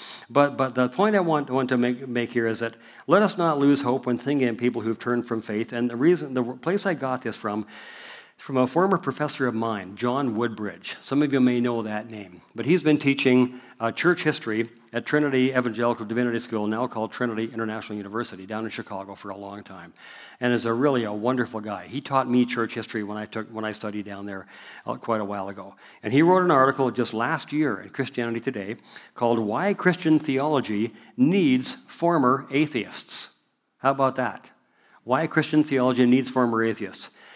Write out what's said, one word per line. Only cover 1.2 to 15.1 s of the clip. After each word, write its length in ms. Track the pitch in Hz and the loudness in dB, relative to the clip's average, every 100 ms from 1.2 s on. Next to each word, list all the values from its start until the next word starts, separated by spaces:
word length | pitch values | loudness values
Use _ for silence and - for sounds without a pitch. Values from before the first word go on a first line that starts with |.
| 175 151 139 | 2 0 0
want 180 | 131 127 | 0 2
to 80 | 127 | 2
make, 300 | 123 123 135 | 2 0 -4
make 240 | 120 117 | -2 -2
here 160 | 120 113 | 0 0
is 120 | 110 | 0
that 160 | 117 - - - - | -4 -8 -20 -10 2
let 160 | 180 | 4
us 160 | 208 - | 4 2
not 220 | 170 143 | 0 4
lose 220 | 139 139 | 4 4
hope 260 | 123 131 127 | 2 0 0
when 100 | 120 | -2
thinking 300 | 139 143 127 | 0 2 2
of 100 | 113 | 2
people 240 | 123 120 | 0 0
who've 180 | 107 110 | -2 -2
turned 280 | 123 120 120 | -2 -2 -2
from 140 | 113 | -4
faith. 320 | 110 107 113 | -4 -4 -4
And 160 | 120 120 | -2 -2
the 60 | 120 | 4
reason, 380 | 151 175 147 | 4 4 2
the 100 | 127 | -2
place 440 | 120 127 160 196 202 | -2 -4 -2 -2 -2
I 80 | 151 | -2
got 260 | 135 127 | -2 -4
this 140 | 117 104 | -6 -6
from, 320 | 113 104 107 - - - - - - _ | -4 -4 -6 -12 -20 -20 -20 -20 -20 _
from 200 | - 131 | -4 0
a 80 | 127 | 2
former 320 | 160 190 180 | 2 2 2
professor 500 | 139 127 151 - 127 | -2 -4 -4 -2 -2
of 60 | |
mine, 420 | 113 113 104 92 101 | 0 -2 -4 -8 -4
John 400 | 123 127 135 107 | -2 0 -2 -2
Woodbridge. 640 | 120 110 104 87 - - | -2 -4 -8 -10 -14 -12
Some 200 | - 139 | -4 0
of 100 | 147 | 2
you 80 | 135 | 4
may 220 | 127 123 | 4 4
know 220 | 123 117 | 0 -2
that 260 | 107 107 113 | -4 -6 -8
name, 320 | 110 95 90 _ - | -12 -16 -18 _ -4
but 100 | 117 | 2
he's 160 | 175 | 2
been 160 | 151 147 | 4 4
teaching, 640 | 139 131 131 127 123 127 - - | 4 2 4 6 4 0 -18 -6
uh, 120 | 117 | -4
church 320 | - 165 170 | 0 0 2
history 440 | 156 147 - 110 113 - _ | 0 -2 -2 -4 -4 -8 _
at 120 | 117 | -8
Trinity 460 | 110 | 0